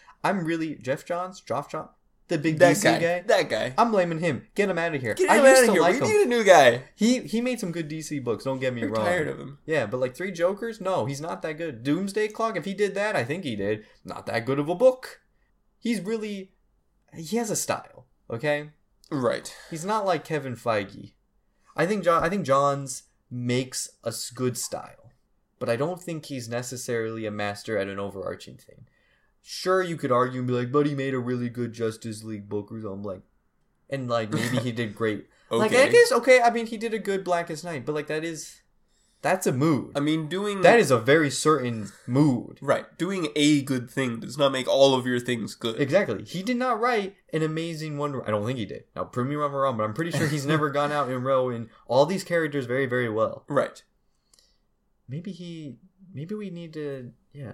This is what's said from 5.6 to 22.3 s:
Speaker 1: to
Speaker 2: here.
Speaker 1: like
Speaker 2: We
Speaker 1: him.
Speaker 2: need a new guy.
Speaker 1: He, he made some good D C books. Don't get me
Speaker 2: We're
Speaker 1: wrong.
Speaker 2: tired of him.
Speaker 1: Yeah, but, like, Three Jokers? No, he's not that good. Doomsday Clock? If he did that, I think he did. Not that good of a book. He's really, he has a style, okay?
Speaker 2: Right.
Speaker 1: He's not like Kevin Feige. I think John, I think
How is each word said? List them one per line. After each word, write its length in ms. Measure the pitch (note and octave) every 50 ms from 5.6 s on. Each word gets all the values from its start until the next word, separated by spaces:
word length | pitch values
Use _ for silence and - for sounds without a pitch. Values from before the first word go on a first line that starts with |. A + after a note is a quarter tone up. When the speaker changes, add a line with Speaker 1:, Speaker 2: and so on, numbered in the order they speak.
| B3
Speaker 1:
to 40 | A3 G3
Speaker 2:
here. 80 | -
Speaker 1:
like 120 | - F3 G#3
Speaker 2:
We 40 | C#4+
Speaker 1:
him. 60 | -
Speaker 2:
need 160 | - G#4+ G#4 G4
a 40 | B3
new 140 | A#3+ A#3 G#3+
guy. 400 | F#3+ F3+ D#3 C3+ A#2+ A#2 C3 - - _
Speaker 1:
He, 240 | - G#3 A#3 B3+ A#3+
he 200 | D#3 D3 G#3+ A#3
made 180 | A#3+ B3+ B3 A#3+
some 120 | G#3+ F3
good 160 | D#3+ E3+ D#3+
D 140 | C#3+ D#3+ D#3+
C 180 | D#3 - D#3 C#3+
books. 240 | A#2+ A#2+ G#2+ G2 -
Don't 160 | C3+ C3+ B2+
get 140 | C3 B2+ B2
me 80 | A#2
Speaker 2:
We're 80 | A2 G2
Speaker 1:
wrong. 160 | A2 A2 G#2+
Speaker 2:
tired 220 | - F3+ F3 D3+ C#3
of 100 | C3+ C3+
him. 180 | C#3 C#3 C#3+ - -
Speaker 1:
Yeah, 200 | D3+ D#3+ C#3+ A2+
but, 140 | G#2 B2+ B2+
like, 160 | C3 B2+ C3
Three 160 | - F3+ G3+
Jokers? 480 | F3 E3 E3+ F#3 G3+ G3+ A#3 A#3 G#3+ G#3+
No, 240 | F3+ F#3+ F#3 D3 G#2+
he's 140 | C3 C#3 C3+
not 200 | D#3 F3 F#3+ F#3+
that 120 | - D#3+ D#3
good. 300 | D3+ E3+ D#3+ C3 A2 A#2+
Doomsday 440 | C#3+ D3+ F3+ G3 G3 - G#3+ G#3+ G#3
Clock? 260 | G#3+ - A3+ A3+ G3+
If 80 | E3+ D3+
he 80 | G3 G3
did 220 | G3 G#3 G3 F3+
that, 200 | G3 G3+ G#3+ G3+
I 80 | D3+ A#2+
think 200 | A#2+ D#3 F#3+ E3
he 100 | C3+ A2
did. 280 | G2+ G2 G#2 G#2+ G#2+ - - _ _ -
Not 200 | - - - -
that 180 | G2 A2 A#2 A2+
good 140 | B2+ C#3 C#3+
of 100 | C#3+ D#3
a 60 | F3
book. 460 | F3 B3+ C4 B3+ B3+ - - - _ _ _ _ _ _ _ _ _ _ _ _ _
He's 200 | - A3+ A#3+ F#3+
really, 520 | E3+ G#3 A3+ A3 G#3+ G#3 G#3 G3 F#3+ _ _ _ _ _ _ _ _ _ _ _ _ _ -
he 180 | C#3+ E3 D3+ G#3
has 120 | A#3+ A#3 G#3+
a 60 | E3+
style, 500 | - - - G2+ - - - - - - _ _ _ _ -
okay? 400 | A2+ A#2 D#3 D3 D3 D3 D3+ D3+ _ _ _ _ _ _ _ -
Speaker 2:
Right. 440 | D#3+ C3+ B2 A2 - - - - - - - -
Speaker 1:
He's 140 | E3 D#3 E3
not 220 | G3 A3 A3 G3
like 180 | F#3+ E3+ D3 -
Kevin 320 | - D#3+ D3 C3+ C3 A#2+
Feige. 580 | - - A#2+ A2 G#2 G2 G2 - - - - _ _ _ _ _ _ _ _ _ _ _ _ -
I 100 | - D#3+
think 160 | F#3 G#3+ G3+ E3
John, 180 | E3+ E3 D#3+ -
I 60 |
think 160 | E3+